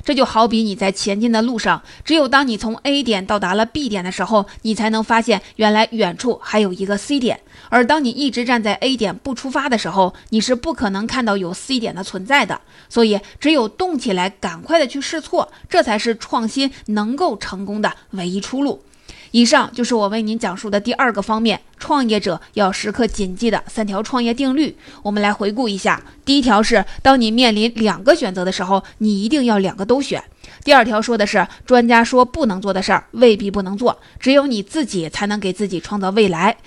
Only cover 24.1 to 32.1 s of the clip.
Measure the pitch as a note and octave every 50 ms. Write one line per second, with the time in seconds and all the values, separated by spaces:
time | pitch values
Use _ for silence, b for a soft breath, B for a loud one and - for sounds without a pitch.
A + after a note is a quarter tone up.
24.1 | C4+ B3 A#3+ A#3 A#3 B3 C#4 C4 C4 D4+ D4 - B B B B B B - G#3
25.1 | G#3 G#3 G3+ G3+ G#3 - G#3 G#3 G#3 B3+ B3+ G#3+ G3 F#3 - G3 E3 - B B
26.1 | B B _ C4+ C#4 C#4+ A#3+ B3+ G3+ G#3 A3 - A#3 G3 F#3+ B B B - C4+
27.1 | C4+ C4 A3+ G#3+ A3 A#3+ B3+ A#3 G#3+ G#3+ A3 A#3+ A#3 A3 A3 G#3 E3+ E3 G3 C4+
28.1 | E4+ E4 C4 G3 F#3 B3 F3+ F#3 F#3+ - F#3 F3+ G3 F#3+ B B B B G#3+ G#3+
29.1 | G#3 G3 G#3 A3+ D4+ D4 B3 A#3+ G#3+ G3 F#3+ F3+ - - G3 G#3+ B3 C#4 C#4 -
30.1 | F3 - - - B B B B B B - C#4+ C#4+ C4 A3+ B3 G#3+ G#3+ A3 A#3+
31.1 | A#3 G#3+ G3+ - G#3+ F#3+ F3 B B B B - B3+ A#3+ A#3+ A#3 A#3+ A#3 A3+ -